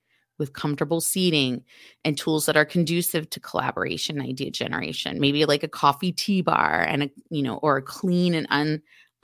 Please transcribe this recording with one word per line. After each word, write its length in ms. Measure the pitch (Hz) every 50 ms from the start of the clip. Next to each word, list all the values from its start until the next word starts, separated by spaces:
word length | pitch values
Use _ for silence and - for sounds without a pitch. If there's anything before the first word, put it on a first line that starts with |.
| _ _ _ _ _ _ _ -
with 140 | 151 135
comfortable 480 | - - - 147 147 - 156 143 165 165
seating 640 | - - - 190 185 180 160 147 135 127 123 123 - _ - - - - - _ -
and 120 | 156 147
tools 300 | - - 170 160 156 -
that 100 | - 151
are 80 | 156 151
conducive 640 | 151 - 180 165 160 170 175 175 - - 160 160 -
to 100 | - -
collaboration, 800 | - - - - - - - - - - 170 - - - 156 143
idea 300 | 131 127 131 135 139 -
generation, 720 | - - - - - - - - - - - - - 110
maybe 240 | 139 139 143 147 151
like 180 | 147 147 143
a 60 | - 156
coffee 440 | - - - 143 139 - 190 180
tea 300 | 170 - - - 202 185
bar 400 | 160 160 - - 78 78 78 87
and 220 | 82 78 - 139 147
a, 60 | 139 - - - _
you 120 | 165 147
know, 140 | 139 123 101
or 200 | - 147 151 135
a 60 | 135
clean 520 | 135 - - - - 185 180 175 180 175 170
and 120 | 160 - -
un-, 320 | 131 143 151 151 151 156 - _ - - - _ _ _